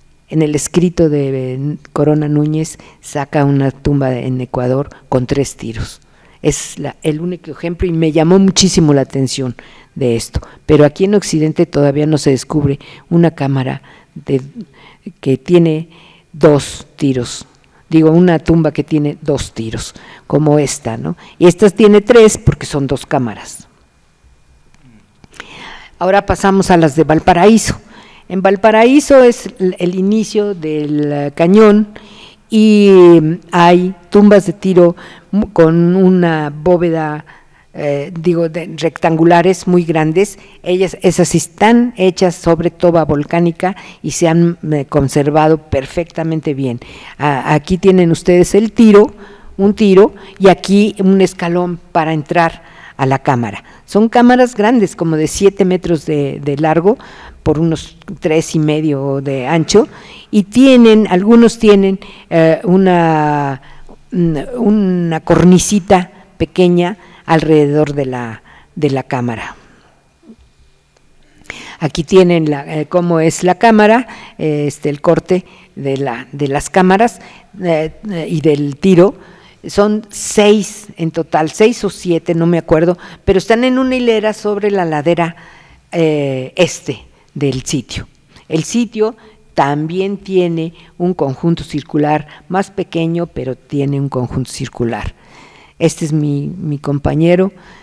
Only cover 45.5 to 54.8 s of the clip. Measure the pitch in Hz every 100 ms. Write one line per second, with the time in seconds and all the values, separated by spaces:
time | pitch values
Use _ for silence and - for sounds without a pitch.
45.5 | 156 - 139 131 180 165 - 160 160 156
46.5 | 135 131 120 - - - - 147 135 156
47.5 | 151 - 185 196 185 170 160 - 180 170
48.5 | 202 220 - 226 202 208 - - - -
49.5 | - 202 202 208 185 220 - - - 190
50.5 | 196 - 202 214 208 190 196 180 - 170
51.5 | 175 180 170 - 170 156 156 143 175 165
52.5 | - - - - - 135 135 - 123 113
53.5 | 95 - - - 202 220 247 247 247 247
54.5 | 214 214 247